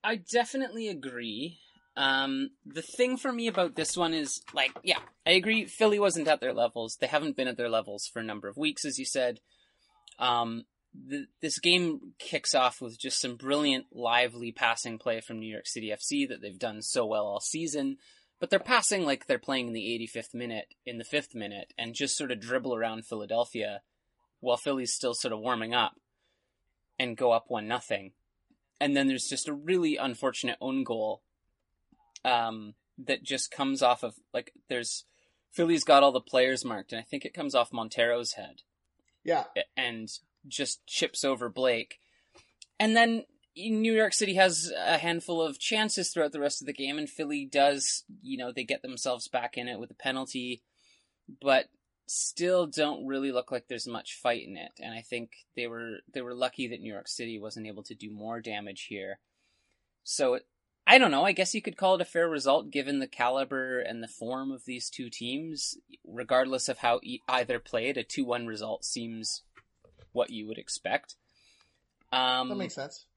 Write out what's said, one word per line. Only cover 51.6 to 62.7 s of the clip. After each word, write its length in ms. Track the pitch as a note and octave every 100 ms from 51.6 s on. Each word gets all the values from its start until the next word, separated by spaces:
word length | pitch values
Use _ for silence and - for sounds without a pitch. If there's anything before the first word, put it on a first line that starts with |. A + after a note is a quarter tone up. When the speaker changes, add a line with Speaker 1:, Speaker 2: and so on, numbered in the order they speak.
| - _ _ _ -
Speaker 1:
still 560 | - - - F3 F3+ D#3+
don't 380 | D3+ D3 C#3 C3+
really 240 | C3+ C#3
look 200 | B2 B2+
like 160 | B2+ _
there's 200 | A#2+ B2
much 320 | A#2 - -
fight 220 | B2 A#2+ -
in 100 | F2+
it. 140 | E2 -
And 140 | -
I 80 | A2+
think 300 | A#2 A#2+ A#2 - _ -
they 120 | A#2+
were, 300 | A#2 A#2 A2 _
they 80 | C#3
were 140 | B2 B2
lucky 320 | B2+ - B2
that 140 | A#2+
New 100 | A2
York 160 | G2+ -
City 320 | - A#2 A2
wasn't 280 | G#2+ A2 G#2+
able 160 | G#2
to 120 | G#2 A2
do 160 | G#2+
more 300 | G#2 G#2+ A#2
damage 460 | A2+ G#2 G#2 F#2 -
here. 300 | G#2 F#2+ G2 _ _ _ _ _ _ _ _
So, 360 | - - C3 B2+ _ _ _ _ -
I 100 | B3
don't 140 | A#3
know, 140 | C#3 F#3
I 60 |
guess 220 | F3+ F#3
you 80 | -
could 160 | - E3
call 180 | F#3 F#3
it 60 |
a 40 | F3
fair 220 | E3+ E3+
result 440 | D3+ C3 C#3+ B2